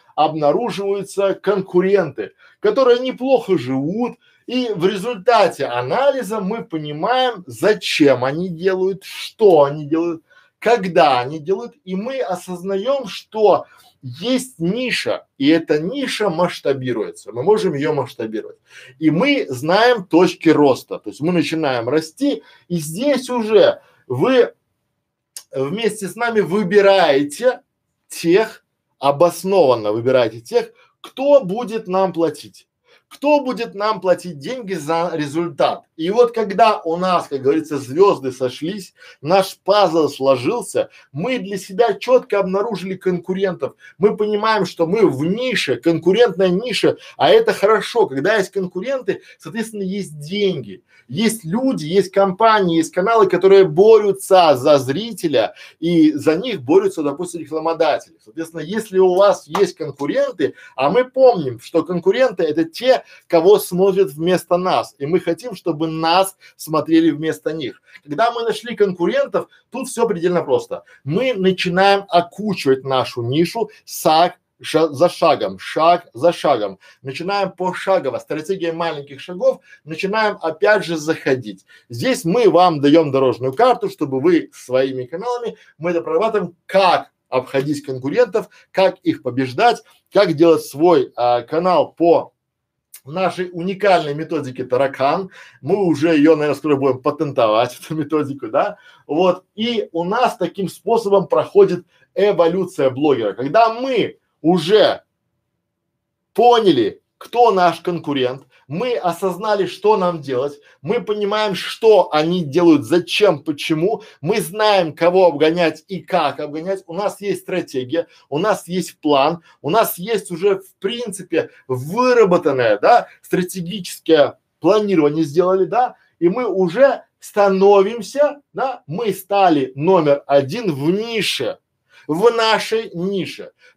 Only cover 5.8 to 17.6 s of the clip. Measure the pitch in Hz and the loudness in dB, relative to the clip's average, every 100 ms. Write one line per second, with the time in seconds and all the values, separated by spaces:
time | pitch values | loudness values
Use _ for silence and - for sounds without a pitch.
5.8 | 127 196 277 269 202 220 190 226 - 160 | -2 0 0 0 -4 -6 -4 -6 -8 -10
6.8 | 151 147 185 254 254 220 175 117 175 214 | -8 -6 -2 0 0 -4 -14 -2 0 0
7.8 | - - 143 123 127 147 185 165 185 185 | -2 2 4 4 0 -4 -6 -4 -2 0
8.8 | 185 196 - - - _ 214 165 139 151 | -2 -4 -12 -16 -16 _ 6 6 6 2
9.8 | 147 160 170 160 _ _ _ _ 208 240 | -4 -2 -2 -6 _ _ _ _ 0 0
10.8 | 185 170 156 127 123 160 147 196 233 _ | 2 2 4 4 -2 -8 -6 -6 -6 _
11.8 | 185 185 226 269 233 180 180 175 185 196 | -8 -6 -6 -6 -6 -6 -8 -12 -6 -6
12.8 | 220 277 226 - - 220 208 160 - _ | -2 -4 -4 -14 -12 0 4 4 0 _
13.8 | _ _ 131 127 208 254 254 _ 165 220 | _ _ -18 -10 -4 -4 -4 _ -4 -2
14.8 | 254 - 120 98 - _ 139 165 165 151 | -4 -4 -4 -6 -8 _ 2 2 2 -2
15.8 | 165 277 254 - 208 160 175 - 147 131 | -2 -6 -6 -4 -4 -2 -4 -2 -4 -4
16.8 | 127 113 92 - - 113 151 214 | -4 -6 -6 -10 -14 -6 0 2